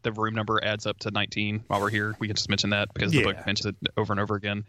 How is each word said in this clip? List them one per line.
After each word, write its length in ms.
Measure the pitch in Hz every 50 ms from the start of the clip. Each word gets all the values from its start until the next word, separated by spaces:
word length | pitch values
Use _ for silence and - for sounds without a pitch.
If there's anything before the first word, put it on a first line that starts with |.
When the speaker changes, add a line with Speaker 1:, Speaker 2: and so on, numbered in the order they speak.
| -
Speaker 1:
the 80 | 120
room 240 | 110 107 110 110 110
number 280 | 113 107 101 110 107 -
adds 220 | 104 107 107 -
up 140 | 107 101 -
to 120 | - 110
nineteen 520 | 101 104 104 95 - 104 107 104 104 107 113 -
while 140 | 101 101
we're 80 | 101 104
here. 260 | 107 107 104 107 110 -
We 80 | 117 104
can 80 | 107
just 140 | - - -
mention 200 | 101 95 - 101
that 220 | 104 104 104 98 -
because 180 | - - 95
the 80 | 156 139
Speaker 2:
Yeah. 40 | 110
Speaker 1:
book 200 | 101 98 - -
mentions 200 | 107 101 - - 104
it 240 | 95 - - - - -
over 160 | 110 104 104
and 60 | 98
over 160 | 104 104 107
again. 280 | 101 98 104 101 104 104